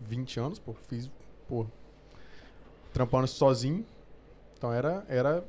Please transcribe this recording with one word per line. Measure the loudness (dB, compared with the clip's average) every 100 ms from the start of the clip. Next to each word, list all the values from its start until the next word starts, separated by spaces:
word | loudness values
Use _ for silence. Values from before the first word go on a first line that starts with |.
vinte | -6 -4 -4 -2
anos, | -4 -4
pô. | -10 -12 -8
Fiz, | -8 -8 -12 -16 -16 -4
pô, | -2 -2 -6 -18 -20 -20 -18 -16 -16 -18 -20 -20 -20 -4
trampando | 0 4 4 4
sozinho. | 6 6 6 2 -2 -4 -12 -20 -20 -20 -20 -20 -6
Então | -2
era, | 0 2 0 0
era, | 2 4 2